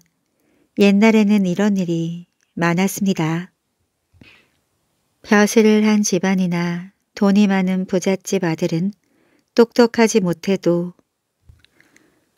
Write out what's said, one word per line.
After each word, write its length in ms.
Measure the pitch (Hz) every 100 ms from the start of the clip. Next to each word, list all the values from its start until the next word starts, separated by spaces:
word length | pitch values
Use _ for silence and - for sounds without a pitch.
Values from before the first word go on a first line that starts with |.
| - _ _ _ _ _ _ -
옛날에는 680 | 202 202 220 220 202 208
이런 320 | 185 175 208 196
일이 500 | 175 165 165 170 175 _ _
많았습니다. 1000 | - 170 170 196 - 196 185 156 165 180 _ _ _ _ _ _ _ - _ _ _ _ _ _ _ _ _
벼슬을 640 | - 208 208 233 214 214
한 180 | 214 214
집안이나 920 | 208 185 190 190 180 175 175 175 190 _ _
돈이 340 | - 196 202 202
많은 360 | 190 185 185
부잣집 600 | 185 185 196 190 - 196
아들은 480 | 175 160 175 165 196 - _ _ _ _ _
똑똑하지 680 | - 226 - 233 - 226 226
못해도 760 | 175 165 196 185 170 170 175 - _ _ _ _ _ _ _ _ _ _ _ _ _